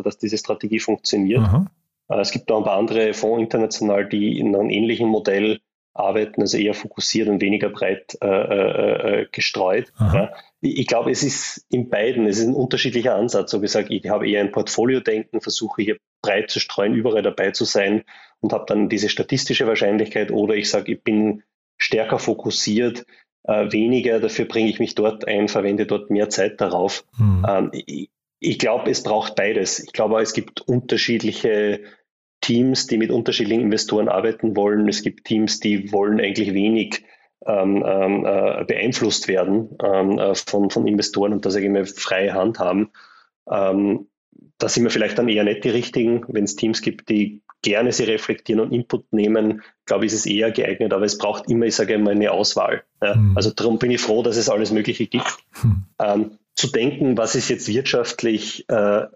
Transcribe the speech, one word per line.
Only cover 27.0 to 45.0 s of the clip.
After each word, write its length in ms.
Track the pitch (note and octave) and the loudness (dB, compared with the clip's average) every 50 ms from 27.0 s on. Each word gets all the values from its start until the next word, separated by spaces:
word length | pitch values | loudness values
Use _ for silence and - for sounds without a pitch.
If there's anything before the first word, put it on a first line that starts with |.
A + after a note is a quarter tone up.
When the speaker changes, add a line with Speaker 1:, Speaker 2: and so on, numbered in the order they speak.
| - _ _ A#2 | -12 _ _ 2
Speaker 2:
Mhm. 280 | G#2+ G2+ F#2+ F#2 F#2+ G2+ | 2 4 4 2 2 2
Speaker 1:
Ähm, 220 | G2 F#2+ - - | 2 0 0 -2
ich, 380 | - B1+ - - - C#2+ - - _ _ _ _ _ _ | -4 -8 -12 -10 -10 -10 -12 -12 _ _ _ _ _ _
ich 180 | - E3+ A#2+ - | -4 -2 -2 0
glaub, 280 | C3+ A2 A2+ B2+ - | 0 0 0 0 0
es 160 | C#3+ B2 - | -2 -2 -2
braucht 320 | - G#2 G#2+ G#2+ - - - | -2 -2 -2 -2 -2 -2 -2
beides. 460 | - G2 G#2+ A2 G#2 F#2+ - - - | -2 0 0 0 0 -2 -2 -4 -6
Ich 120 | - - | -10 -6
glaube, 280 | - - A2 G#2 A2 A2 | -2 0 0 2 2 2
es 120 | A2 - | 0 0
gibt 280 | - A2+ G#2+ - - - | -2 -4 -6 -6 -10 -8
unterschiedliche 1200 | - - B2 B2 B2 - A#2 A2 - - A#2 A2 A2 G#2+ G2+ - - A2+ G#2+ G#2 G#2 G#2 G#2 G#2 - - - _ _ _ _ _ _ _ _ _ | -2 0 0 0 0 0 0 0 0 0 0 0 0 -2 -2 0 0 0 2 2 2 0 0 -2 -6 -14 -20 _ _ _ _ _ _ _ _ _
Teams, 460 | - - A#2 A#2+ B2+ C3 C3 - - | -2 2 2 4 4 4 2 0 0
die 120 | - A#2+ A2 | 0 0 0
mit 120 | A2+ A2+ | 2 2
unterschiedlichen 520 | B2+ A#2+ A#2 C3 A#2 - A2 G2+ A2 A#2 | 0 0 0 0 -2 0 0 0 0 2
Investoren 460 | A2 G#2 A2 G#2+ - - G#2+ G#2+ G#2+ - | 2 2 0 0 0 0 0 0 2 2
arbeiten 460 | F#2 F#2+ A2 A2+ A2 - A#2 A2 G2 | 0 0 0 0 0 0 -2 -2 0
wollen. 340 | G2+ G2+ G#2 G#2 G#2+ G#2 G2+ | 2 2 2 4 4 2 2
Es 140 | G2+ - | 0 -2
gibt 220 | - G2+ - - - | -4 -6 -8 -8 -4
Teams, 340 | - A2+ A2 A2 G#2 - - | -2 0 0 2 0 -2 -2
die 320 | - G#2+ G#2 F#2+ F#2+ G#2 | 0 0 0 0 -2 -2
wollen 300 | G#2+ G2 G2+ G#2 G#2+ G#2+ | 0 0 2 2 2 2
eigentlich 340 | G#2+ G2 G#2 A2 G#2 G2 F#2+ | 0 0 -2 -2 -2 0 0
wenig, 500 | G2 G2+ A2 A2+ A2 G2+ - - - - _ _ _ _ _ _ _ - | 2 2 2 2 0 0 -2 -6 -10 -12 _ _ _ _ _ _ _ -4
ähm, 360 | - G#2+ G2 F#2+ G2 G2 G2+ - | -2 0 0 2 2 2 2 2
ähm, 400 | - F#2+ G2 F#2+ F#2+ G2+ G2 - | 2 2 2 2 2 2 0 0
äh, 400 | - G2 G2 G2+ G2+ - - - | 0 2 2 2 0 0 -2 -2
beeinflusst 600 | - - - G2+ B2 B2+ - A#2+ G#2 - - - | -2 -2 -2 -2 -2 -2 0 0 0 0 -2 -2
werden, 440 | - F#2+ F#2 F2+ F#2+ G2 A2+ A2+ A2 - - | 0 0 2 2 2 2 0 0 -4 -6 -2
ähm, 360 | - G2+ F#2+ F#2+ F#2+ G2 G2+ - | 0 2 2 4 4 2 2 2
äh, 160 | G2 G2 F#2+ | 2 2 0
von, 360 | - - - - G2+ G2+ F#2+ | 0 -2 -2 0 0 0 0
von 160 | - A#2 A#2+ | 0 0 0
Investoren 460 | G#2+ G#2 G#2 G#2 - - G2 G2+ G#2 | 2 2 0 0 0 0 0 0 0
und 120 | G#2+ G2+ - | 0 -2 -2
da, 40 | G2 | -2
sag 120 | F#2+ G#2 | -2 0
ich 80 | G2 G2+ | 0 0
mal, 140 | G2 G2 F#2 | 0 0 0
freie 480 | F#2+ - - - - G2 F#2 G2 G2 F#2 | -2 -6 -10 -6 -2 0 0 0 0 0
Hand 240 | F#2+ F#2+ - - - | 0 0 0 0 0
haben. 300 | F#2 F2+ F#2 G2+ G#2+ - _ - - - - - _ _ _ _ _ - | -2 0 0 0 0 -2 _ -12 -20 -20 -20 -20 _ _ _ _ _ -4
Ähm, 560 | - G2 G2 F#2+ F#2+ G2+ G2+ G2+ A2 - - - _ _ _ _ _ - - _ _ - | -2 0 2 2 2 2 2 2 0 -2 -4 -10 _ _ _ _ _ -20 -20 _ _ -4
da 100 | A2+ G#2+ | -4 0
sind 160 | - A#2+ A#2+ | 2 2 2
wir 60 | A2+ | 2
vielleicht 280 | - A2+ | 2 2